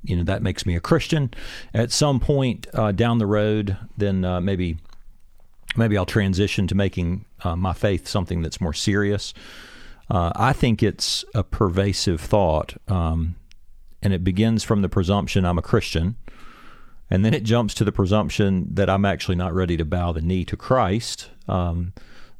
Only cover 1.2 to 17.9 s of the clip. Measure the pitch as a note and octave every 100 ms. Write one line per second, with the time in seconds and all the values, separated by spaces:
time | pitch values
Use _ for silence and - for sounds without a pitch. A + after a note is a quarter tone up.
1.2 | C3 - - - - A2 A#2+ - D3+ C3
2.2 | - C#3+ C3 G#2+ - - G#2+ G2 A#2 A#2
3.2 | G#2 G#2 G#2+ G#2+ G2+ G2 - - G2+ F#2+
4.2 | F2+ F2+ F#2 F#2+ F2+ D#2+ - - - -
5.2 | - - - - - - A2+ G#2 F#2 A2+
6.2 | G2 F2+ G2+ - F#2 F#2 G2 - E2+ F#2
7.2 | - - F2+ E2+ F#2 F2 G#2+ F2+ - A2
8.2 | F2 E2+ E2 - E2 - - G2+ G2+ G2+
9.2 | - - - - - - - - - F2
10.2 | E2+ - A#2+ C3+ C3 G#2+ G#2+ - - -
11.2 | - G#2+ - - G#2 F2 G2 F#2 - E2
12.2 | - G#2+ F2+ D#2 - - - F#2 E2 E2
13.2 | E2 E2+ - - - - - - G2+ F#2
14.2 | F#2 F#2 A2+ A2+ - G#2 F#2+ - F2 G2+
15.2 | F#2+ G#2 F#2 E2+ - A#2 - E2+ E2+ A#2
16.2 | - - - - - - - - - F#2
17.2 | G#2+ B2+ G#2 A#2 G#2+ - G#2